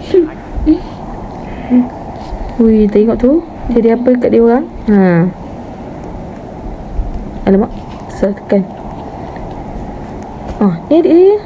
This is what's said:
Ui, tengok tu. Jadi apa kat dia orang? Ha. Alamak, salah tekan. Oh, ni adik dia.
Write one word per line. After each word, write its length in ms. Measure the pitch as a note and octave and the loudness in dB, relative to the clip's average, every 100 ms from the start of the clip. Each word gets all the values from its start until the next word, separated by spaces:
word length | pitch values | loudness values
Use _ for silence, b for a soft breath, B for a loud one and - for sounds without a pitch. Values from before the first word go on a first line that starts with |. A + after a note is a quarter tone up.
| - F#4+ D#4 - - - D4+ F4 - - - - - - - - - B3 - - - - - - - - | 2 2 2 -4 -8 -2 2 2 0 -12 -12 -12 -12 -12 -10 -8 2 2 2 -6 -12 -12 -10 -8 -6 2
Ui, 300 | A3+ A3 G#3 | 4 6 4
tengok 280 | G#3 A3+ G#3+ | 4 4 4
tu. 120 | B3 E4 - - - | 4 4 0 -8 0
Jadi 240 | A#3 A3+ | 2 4
apa 160 | A#3 B3+ B3 | 4 4 4
kat 120 | - | 4
dia 80 | A3+ | 4
orang? 240 | A#3 B3 E4+ - - | 6 4 0 -6 2
Ha. 120 | G3+ F#3 E3+ F3+ - - - - - - - - - - - - - - - - - - - - - - | 4 6 4 2 -2 -12 -14 -14 -14 -14 -12 -12 -12 -12 -12 -14 -12 -12 -10 -8 -6 -4 -6 -8 -4 2
Alamak, 240 | G3 A#3+ - - - - | 2 2 -6 -12 -12 -10
salah 240 | - G3 | -4 -2
tekan. 320 | G3+ - G3+ F#3 - - - - - - - - - - - - - - - - - - - | -2 0 0 0 -8 -12 -12 -12 -12 -12 -10 -12 -10 -10 -10 -10 -10 -12 -12 -12 -12 -10 -2
Oh, 140 | G#3 E3 - | -2 -2 2
ni 40 | D#4 | 4
adik 160 | E4+ | 6
dia. 240 | E4+ F#4+ G#4 | 6 6 4